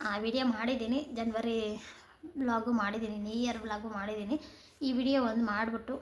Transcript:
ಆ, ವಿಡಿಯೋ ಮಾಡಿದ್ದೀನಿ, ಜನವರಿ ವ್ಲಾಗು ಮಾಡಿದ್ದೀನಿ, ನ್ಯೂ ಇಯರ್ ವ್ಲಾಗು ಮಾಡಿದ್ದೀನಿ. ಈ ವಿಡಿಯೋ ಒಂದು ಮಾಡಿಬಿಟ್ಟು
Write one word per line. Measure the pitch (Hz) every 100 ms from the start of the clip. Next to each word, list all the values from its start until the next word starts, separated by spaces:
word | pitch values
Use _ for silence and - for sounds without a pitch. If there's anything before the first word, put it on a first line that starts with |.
ಆ, | 214 202
ವಿಡಿಯೋ | 226 254 254
ಮಾಡಿದ್ದೀನಿ, | 214 240 262 226 269 294
ಜನವರಿ | 233 226 220 233 226 214 214 - - - - 320 285
ವ್ಲಾಗು | 247 226 233
ಮಾಡಿದ್ದೀನಿ, | 226 202 220 220 214
ನ್ಯೂ | 208
ಇಯರ್ | 226 240 226
ವ್ಲಾಗು | 214 214 220
ಮಾಡಿದ್ದೀನಿ. | 202 202 214 208 302 - - - -
ಈ | 269
ವಿಡಿಯೋ | 247 262 277
ಒಂದು | 233 226 220
ಮಾಡಿಬಿಟ್ಟು | 208 226 226 240 262